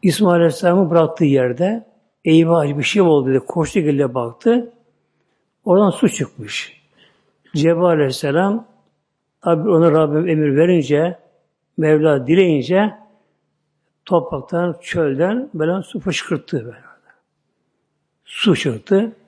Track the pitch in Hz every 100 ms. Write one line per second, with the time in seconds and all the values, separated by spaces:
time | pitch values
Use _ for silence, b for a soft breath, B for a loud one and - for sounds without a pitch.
0 | 190 - 208 175 170 170 180 180 180 170
1 | 160 160 156 135 123 123 180 226 - _
2 | _ _ - 160 165 170 147 143 - 208
3 | 180 151 131 131 - - 151 208 151 143
4 | 139 127 117 113 - 240 233 _ _ _
5 | _ _ _ _ _ _ - 180 208 175
6 | - - 123 - 104 - - _ _ b
7 | b b _ _ _ 156 160 170 180 165
8 | 143 127 147 147 196 220 226 _ _ _
9 | _ _ _ _ - 165 196 170 170 151
10 | 156 151 175 156 151 139 170 180 131 147
11 | 170 180 _ _ _ _ _ - 156 156
12 | 156 143 127 170 185 151 123 185 208 -
13 | _ _ _ _ _ _ _ _ _ _
14 | - 175 170 147 - 170 175 160 - 175
15 | 156 135 175 226 277 165 156 185 - 214
16 | 185 160 - 160 - 147 117 - - _
17 | _ _ _ _ _ _ _ _ _ _
18 | _ _ _ - 220 156 147 110 - 196
19 | 226 220